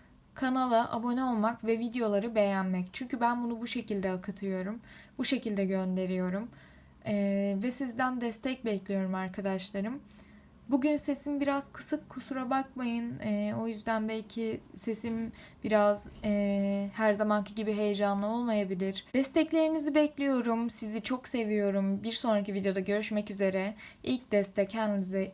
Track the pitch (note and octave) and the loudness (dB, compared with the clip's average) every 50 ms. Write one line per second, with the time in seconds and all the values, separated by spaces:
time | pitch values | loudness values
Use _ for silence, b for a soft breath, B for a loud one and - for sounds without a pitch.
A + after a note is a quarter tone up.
0 | B B B B - - - - C4+ B3+ B3+ C4 B3+ B3 A#3 A3+ A#3+ - - A3+ | B B B B -20 -18 -6 -2 0 2 2 2 2 6 6 4 4 4 0 -2
1 | A#3 A#3+ A#3+ B3+ C4 B3+ A#3 G#3+ G#3 A3+ A#3 - G#3+ A3+ A3+ A3+ A#3+ A#3 A#3 B3 | 0 0 0 2 2 2 2 2 2 2 0 0 0 0 0 2 0 -2 -2 0
2 | A3+ G#3 G3+ G3 G#3+ A#3+ A3 A3 G3+ G3 G3 F#3+ F#3 F#3 F#3 F3+ F3+ F#3 - - | 0 2 2 2 0 2 2 4 4 4 4 2 2 0 0 0 -2 -4 -6 -10
3 | C4 B3 C#4 A#3 A#3+ A#3 A#3+ A#3+ A#3 A#3 A#3 A3 A#3+ A#3 - A#3+ A3+ - G#3 G3 | -6 -4 -2 2 2 2 2 2 -2 -2 -4 -4 -6 -4 -4 -6 -4 -2 -4 -2
4 | F#3 F#3+ F#3 F#3 F#3 G#3 F#3 - G3+ F#3+ F#3+ F#3 F#3 G3+ A3+ A#3+ B B B B | 0 -2 -2 -2 -6 -8 -8 -6 -4 -4 -2 -2 -4 -6 -8 -10 B B B B
5 | B B B - B3+ - C#4 - - A3 G#3 G3 G3 F#3 F#3+ F#3+ F#3 F#3 F#3 F#3 | B B B -6 -2 -2 -2 -2 -2 -2 0 0 0 2 2 0 0 0 0 0
6 | F#3 F#3 F#3 F#3 F#3 F3+ F#3 G3+ A#3 A#3+ B B B B B B B B B B | 0 0 0 0 0 0 -2 -4 -6 -8 B B B B B B B B B B
7 | - - G#3 G3+ G3+ G3 G3 G3 G3+ G3+ G3 G3 A3 B3+ B3 - C4+ B3 A3+ A#3+ | -4 -2 0 2 2 2 2 2 2 0 0 0 0 -2 -2 -2 -4 -4 -2 0
8 | B3+ B3+ B3+ A#3+ A#3+ A#3 A3 - - C4 C4 - - A3+ G3+ F#3+ F#3+ - G3 G3 | 0 0 0 -2 -4 -4 -4 -4 -4 -4 -4 -2 -2 -2 -2 -2 -2 -2 -2 -2
9 | F#3+ F#3 F#3 F#3 F#3+ F#3 F#3 G#3 F#3+ G3 F#3+ - - - - G3 G3 A3+ C4+ D4 | 0 0 -2 -2 -4 -4 -6 -4 -2 -2 -2 -2 -4 -6 -4 -4 -4 -4 -4 -8
10 | B B B B B B B B B B B B - - C4+ C4 C#4 D4+ D4+ C#4+ | B B B B B B B B B B B B -4 0 0 2 4 4 2 2
11 | - D4+ C#4 - - D4 C#4+ C#4 C#4+ C#4 C#4 C#4 C#4 - - - - - D4+ D4+ | 0 -2 -2 -2 -2 -4 -2 0 0 0 0 0 -2 -6 -12 -10 -4 -4 -4 -4
12 | - - - C4 - - C4 C4 B3+ A#3+ C4+ C4+ C4+ C4+ - B3+ B3 A#3+ A#3 A#3 | -4 -8 -12 -12 -8 -6 -6 -4 -2 0 0 0 0 -2 -6 -4 -2 -2 -2 -2
13 | A#3 A#3+ B3 - - G#3+ G#3 G#3 G#3 G#3 A3 A3+ A3+ A#3 A3 G#3 - A#3 A3+ A3 | -4 -4 -6 -4 -2 -2 0 0 0 -2 -2 -2 -4 -4 -6 -4 -2 -2 0 0
14 | G#3+ A3 A3 A3 G#3+ - - A#3 A3+ A3 A#3 - - - - - - A#3 G#3+ G#3+ | 0 0 -2 -4 -6 -6 -6 -4 -4 -2 -4 -6 -10 -14 -14 -8 -4 -4 -4 -4
15 | - A#3 A3+ A3+ A3+ A3+ B B B B B B - G#3 G#3+ G#3 G#3 G#3 G#3 G#3 | -4 -4 -4 -4 -4 -6 B B B B B B -2 2 4 6 6 6 4 2
16 | - - - - - G#3+ G#3 G3+ G3+ G3+ G3+ G3 G3 G3 G3+ G3+ G3+ G3 - A3+ | -4 -12 -12 -4 0 0 2 2 4 2 2 2 2 2 0 0 -2 -4 -2 2
17 | A3 G#3+ G3+ G#3 G#3+ G#3+ G#3 G#3 G3 G#3 - A3 G#3 G#3+ G#3 G#3 G#3+ G#3 G3+ G3 | 4 4 4 4 4 2 2 2 0 -2 -4 -4 -2 0 0 2 2 0 2 2
18 | G3+ G3+ G3+ G3+ G3+ G#3+ A3+ A#3+ A#3+ A#3 A3 G#3 G3+ F#3 G3 F3+ F#3+ F#3+ F#3+ - | 2 2 2 0 0 0 -2 -2 0 2 2 2 2 0 -2 -2 -2 -2 -2 -6
19 | - - - B3+ C4+ C#4 - E4 D#4 D#4 D#4+ D#4+ D#4+ D#4 D#4+ D#4 C#4+ D4+ C#4 D4+ | -10 0 0 2 2 4 4 2 2 4 4 4 4 4 2 0 0 2 4 4
20 | D4+ D4 D4 C#4 C#4 C#4 C4 B3 A3+ A#3 A3+ A#3 A#3 A#3 - - A3+ G#3+ G#3+ A3+ | 4 4 2 0 0 2 2 2 2 2 0 0 0 -2 -4 -6 -6 -4 -6 -4
21 | - - B3+ B3+ B3+ - - A#3 A3 G#3 G#3+ G#3 G3+ G3 G3 G3 G3 G3 G3 G3 | -2 -4 -4 -4 -4 -4 -2 -2 0 2 2 2 2 2 2 2 2 2 0 0
22 | G#3 A3+ A3+ - - A#3 G#3+ G3+ G3+ G#3 F#3+ G3+ F#3+ G3 F#3+ G3 F#3+ G3+ G3+ G#3+ | -2 -4 -4 -2 2 2 2 2 2 0 -2 0 0 0 0 0 0 0 0 0
23 | G#3 - G#3+ G#3 G#3 - G3 G3 G3 F#3+ F#3 F#3+ F#3+ G#3 G#3+ B B B B B | 0 0 -2 -2 -2 -2 -2 0 0 2 2 2 -2 -2 -4 B B B B B
24 | - - C4 B3 - - G#3 G3+ F#3+ G3 - G#3 G3 G3 A3 A3+ A3 G#3 G3+ G3 | -2 -2 -2 -2 -2 2 2 2 2 2 2 0 0 0 0 -2 0 0 2 0
25 | F#3 F#3 F#3+ F#3+ F#3+ F#3+ | 0 0 0 -2 -2 -2